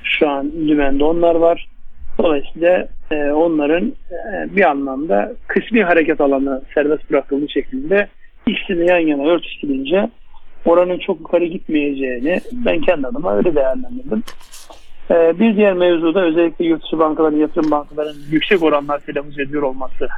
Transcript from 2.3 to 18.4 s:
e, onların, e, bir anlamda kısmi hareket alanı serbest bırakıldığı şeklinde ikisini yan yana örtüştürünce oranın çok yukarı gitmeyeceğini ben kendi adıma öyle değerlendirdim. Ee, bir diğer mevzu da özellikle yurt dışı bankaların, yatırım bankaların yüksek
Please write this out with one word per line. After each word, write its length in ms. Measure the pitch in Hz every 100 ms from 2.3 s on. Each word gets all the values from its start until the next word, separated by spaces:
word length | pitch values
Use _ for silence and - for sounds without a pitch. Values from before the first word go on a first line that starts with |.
| 147 - 160 170 180 208 - -
e, 60 | 151 143
onların, 640 | 151 170 156 143 165 220 - -
e, 460 | 170 214 185 156 185
bir 140 | 175
anlamda 640 | 139 139 131 165 196 214 - -
kısmi 380 | 196 - 226
hareket 360 | 180 170 156 156
alanı 420 | 143 135 139 131 -
serbest 360 | 151 147 151 -
bırakıldığı 400 | 143 - 139 143
şeklinde 580 | 147 - 131 143 202 202 - - - -
ikisini 400 | 190 - 175 170
yan 80 | 180
yana 280 | 160 143 147
örtüştürünce 840 | 175 - - 147 135 135 185 226 - - - - -
oranın 340 | - 170 180 175
çok 220 | - 160
yukarı 240 | 160 175
gitmeyeceğini 960 | 175 185 - 151 147 139 131 123 139 185 -
ben 280 | 247 233 -
kendi 260 | - 175 135
adıma 300 | 143 180 202
öyle 180 | 180
değerlendirdim. 680 | 147 131 127 127 175 - 214 - - - - - - - - -
Ee, 280 | 170 165 170
bir 160 | 226 202
diğer 160 | 202
mevzu 420 | 180 180 170 165
da 100 | 175
özellikle 400 | 170 160 170 151
yurt 200 | 170 156
dışı 140 | - 160
bankaların, 380 | 156 151 160 151
yatırım 340 | 151 175 156
bankaların 440 | 147 147 147 151 147 139
yüksek 320 | 156